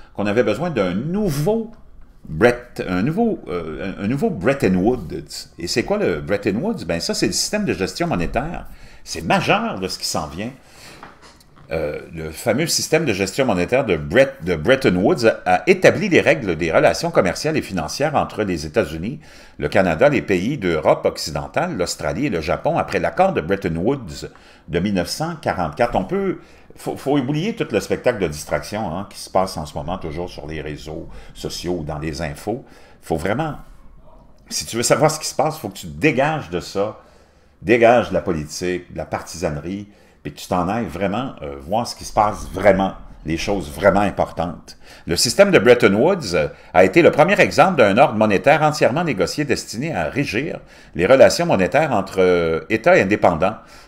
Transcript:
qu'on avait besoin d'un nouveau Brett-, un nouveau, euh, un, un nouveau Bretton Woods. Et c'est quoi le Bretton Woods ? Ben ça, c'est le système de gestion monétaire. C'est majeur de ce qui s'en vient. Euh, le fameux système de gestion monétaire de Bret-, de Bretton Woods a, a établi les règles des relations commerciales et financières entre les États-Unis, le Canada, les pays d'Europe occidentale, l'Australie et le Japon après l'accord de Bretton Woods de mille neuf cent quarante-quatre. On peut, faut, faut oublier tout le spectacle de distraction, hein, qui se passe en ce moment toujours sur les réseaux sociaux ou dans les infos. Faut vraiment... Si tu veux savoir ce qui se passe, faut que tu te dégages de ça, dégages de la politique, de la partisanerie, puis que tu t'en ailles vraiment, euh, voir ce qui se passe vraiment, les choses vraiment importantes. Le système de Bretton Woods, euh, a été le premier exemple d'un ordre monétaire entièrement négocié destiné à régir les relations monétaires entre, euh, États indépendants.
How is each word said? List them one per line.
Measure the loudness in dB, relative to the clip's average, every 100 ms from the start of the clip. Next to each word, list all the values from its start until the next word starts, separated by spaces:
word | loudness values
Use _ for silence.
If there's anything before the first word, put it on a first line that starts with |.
| -16
qu'on | -6
avait | -2 2
besoin | 2 0 -2
d'un | -2 -2
nouveau | -2 -4 -2 -2 -2 0 -2 -4 -12 -20 -20 -20 -20 -12
Brett-, | 2 2 2 -6 -8 -2
un | 0
nouveau, | 0 0 0 -2 -6
euh, | -8 -6 -8 -8 -6
un, |
un | -4
nouveau | -2 -2
Bretton | 0 0 2 2
Woods. | 4 2 0 -4 -12 -12 -16 -16 -12
Et | -4
c'est | -2
quoi | 0 0
le | 0 -2
Bretton | -2 -2 0 -2
Woods ? | -2 -6 -4
Ben | -4
ça, | -4
c'est | -2 -2
le |
système | -2 -4 -2 -2
de |
gestion | -2 -4 -2 -2
monétaire. | -2 -2 -2 -4 -8 -12 -18 -20 -20
C'est | -12 -8
majeur | 0 0 2 0 -2 -4
de | -6
ce | -6
qui | -6
s'en | -4 -6
vient. | -8 -10 -12 -20 -20 -20 -20 -20 -20 -20 -20 -20 -20 -8
Euh, | -6 -4 -6 -12
le | -12 -12
fameux | -4 -2 0 0
système | -2 0 0
de | 2
gestion | 0 -2 0
monétaire | 0 0 2 0
de | 2 -2
Bret-, | 0 0 0 0
de | -6
Bretton | -2 0 2 2
Woods | 2 2 2 2
a, | 0 0 0
a | 2
établi | 4 4 4 4
les | 4
règles | 4 2 0
des | -2 2
relations | 4 4 2 0
commerciales | 2 0 0 -2 -2
et |
financières | -2 -6 -6 -2 0
entre | 0 -2 -2
les | -4 -4 -2
États-Unis, | 0 0 -4 -8 -10 -14 -20 -20 -8
le | 0
Canada, | 2 2 4 4
les | 4
pays | 2 0 0 -2
d'Europe | 0 0 2 2
occidentale, | 0 -2 -6 -6 -4 -4 -4 -2
l'Australie | -4 -4 -4 -4 -2
et |
le | -4
Japon | -2 -2 0 -2
après | -2 -2
l'accord | -2 2 0
de | 0
Bretton | -2 -2 -2
Woods | -2 -2 -2 -6 -12 -14 -16 -20 -20 -6
de | -2
mille | 0
neuf | 0 -2
cent | -4 -6 -4
quarante-quatre. | -4 -2 -4 0 0 0
On |
peut, | -2 -2 -2 -4 -10 -20 -20 -12
faut, | -10 -6
faut | 0 0
oublier | 0 -2 -4 -4
tout | -2
le | -2
spectacle | -2 -2 0 0
de | -2
distraction, | -4 -4 -6 -4 -6 -6 -6
hein, | -10
qui | -14
se | -10
passe | -6 -6 -6
en | -10
ce |
moment | -10 -8 -8
toujours | -8 -10 -10
sur | -12 -12
les | -10
réseaux | -10 -12 -12 -12 -14 -18 -20
sociaux | -12 -10 -8 -6 -6
ou |
dans | -6 -8
les | -8 -6
infos. | -8 -8 -8 -8 -10 -20 -20 -20
Faut | -6 -4
vraiment... | -2 -2 -4 -8 -16 -20 -20 -20 -20 -20 -20 -20 -12
Si | -10 -6
tu | -4
veux |
savoir | 0 2 2
ce | 0
qui | -6
se |
passe, | -2 -2 -4
faut | -10
que | -12
tu | -14
te | -2
dégages | 0 2 0 -2 -6
de | -8
ça, | -6 -4 -4 -6 -20 _ _ _ _ _
dégages | 0 6 6 6 4
de |
la | -2
politique, | -2 -4 -6 -6 -4 -4 -8
de | -12
la | -8
partisanerie, | -8 -10 -6 -6 -4 -8 -10 -12 _ _ _
puis | -16
que | -14
tu | -4
t'en | -2 0
ailles | -2 -6
vraiment, | -4 -2 -2 -6 -10
euh, | -12 -12
voir | -4 -4 -4
ce |
qui | -8
se | -4
passe | 2 2 0 -8
vraiment, | 2 4 4 2 -4 -16 -12
les | -6 -4
choses | -2 -4 -4
vraiment | 2 4 4
importantes. | 2 0 -4 -2 -6 -8 -16 -20 -20 -16 -4
Le |
système | -2 0 4 6
de | 6
Bretton | 8 8 8
Woods, | 6 4 2 -2
euh, | -2 -2 -6 0
a | 4
été | 6 8
le | 6
premier | 6 4 6
exemple | 4 6 4 6
d'un | 4 6
ordre | 4
monétaire | 4 2 4 4 4
entièrement | 4 2 2 2
négocié | -2 0 -2 -2
destiné | -2 -2 -4 -8 -6
à | -4 -4
régir | -2 -4 -4 -6 -10 -14 -20 -14 -2
les | 4
relations | 8 8 6 2
monétaires | 2 2 2 2
entre, | 0 -2 2
euh, | 4 4 2 -2 -2
États | 0 4
indépendants. | 4 4 4 4 4 0 -2 -12 -20